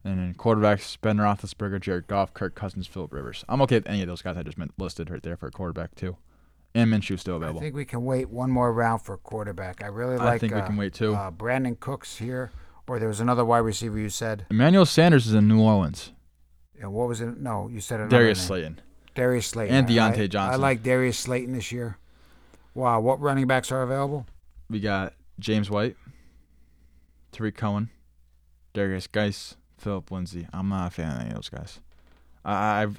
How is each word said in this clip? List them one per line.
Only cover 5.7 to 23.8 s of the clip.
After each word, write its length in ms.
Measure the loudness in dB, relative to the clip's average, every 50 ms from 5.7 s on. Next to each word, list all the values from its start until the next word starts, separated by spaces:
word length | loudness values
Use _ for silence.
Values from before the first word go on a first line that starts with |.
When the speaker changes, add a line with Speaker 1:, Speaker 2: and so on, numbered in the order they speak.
| -6 -6 -8 -10 -10
Speaker 1:
too. 220 | -10 -10 -10 -10 -12 _ _ _ _ _ _ _ _ _ _ 0
And 160 | 2 4 4
Minshew 260 | 4 2 0 -2 -6 -6
still 180 | -4 -6 -6
Speaker 2:
I 20 | -4
Speaker 1:
available. 240 | -4 -6 -6 -6
Speaker 2:
think 120 | -6 -6 -6
we 120 | -8 -10
can 180 | -8 -8 -6 -4
wait 260 | -2 -2 -2 -2 -4
one 220 | -6 -4 -2 0
more 220 | 0 2 2 2 2
round 280 | 2 0 0 0 -2
for 140 | -4 -8 -14
quarterback. 640 | -14 -12 -10 -8 -8 -8 -8 -8 -8 -10 -10 -10 -10
I 60 | -12 -10
really 300 | -8 -6 -4 -2 -2 0
Speaker 1:
I 80 | 2
Speaker 2:
like, 160 | 2 2 2
Speaker 1:
think 120 | 0 0 -2
we 40 | -2
Speaker 2:
uh, 60 | -2
Speaker 1:
can 100 | -2 -2
wait, 180 | -2 -2 -4 -2
too. 220 | -2 0 0 0
Speaker 2:
uh, 160 | 0 -2 -6
Brandon 460 | -8 -8 -4 -2 -2 0 -2 -2 -4 -6
Cooks 380 | -6 -8 -8 -8 -10 -14 -12 -10
here. 340 | -8 -6 -6 -6 -8 -8 -10 -16 -18 -18 -20 -18 -10
Or 140 | -6 -4 -2
there 80 | -2 -2
was 140 | -2 0
another 240 | 2 2 4 4 4
wide 140 | 4 4 4
receiver 380 | 4 2 0 -4 -6 -6 -4 -4
you 120 | -4 -4
said. 360 | -6 -6 -6 -6 -6 -6 -4 0
Speaker 1:
Emmanuel 340 | 2 6 6 8 8 8 8
Sanders 400 | 8 8 6 8 8 8 8 6
is 80 | 6 6
in 120 | 6 8 8
New 140 | 8 8
Orleans. 500 | 8 8 6 4 2 0 -4 -8 -12 -16 -20 -20 _ _ _ _ _ _ _ _ -20 _ _ -16
Speaker 2:
And 100 | -14 -8
what 160 | -4 -4 -2 -2
was 140 | -2 -4
it? 160 | -6 -8 -8 -8
No, 300 | -8 -6 -6 -6 -6 -8
you 100 | -10 -10
said 220 | -8 -8 -6 -4
another 160 | 0 6 8 8
Speaker 1:
Darius 220 | 8 8 6 2
Speaker 2:
name. 80 | 0 -2
Speaker 1:
Slayton. 340 | -4 -4 -4 -6 -10 -14 -18 -20 _ -20 _ -12 -4
Speaker 2:
Darius 320 | 0 0 2 2 0 -2 -4
Slayton. 260 | -4 -4 -2 2 4
Speaker 1:
And 140 | 4 4 6
Speaker 2:
I 20 |
Speaker 1:
Deontay 280 | 6 6 6 4 4 2
Speaker 2:
like, 120 | 0 0
Speaker 1:
Johnson. 220 | 0 -2 -2 0 0
Speaker 2:
I 40 | 2
like 220 | 2 2 0 0 0
Darius 340 | 2 2 2 2 2 0 -2
Slayton 360 | -4 -4 -4 -4 -4 -4 -6
this 180 | -6 -6 -8
year. 260 | -8 -8 -8 -8 -10 -12 -18 -20 -20 _ -20 -20 -20 -20 -20 -20 -20 -20 _ _ -6
Wow, 260 | -2 2 2 2 4
what 220 | 4 2 0 2
running 260 | 2 0 2 2 2 4
backs 240 | 2 2 2 0
are 120 | -2 -2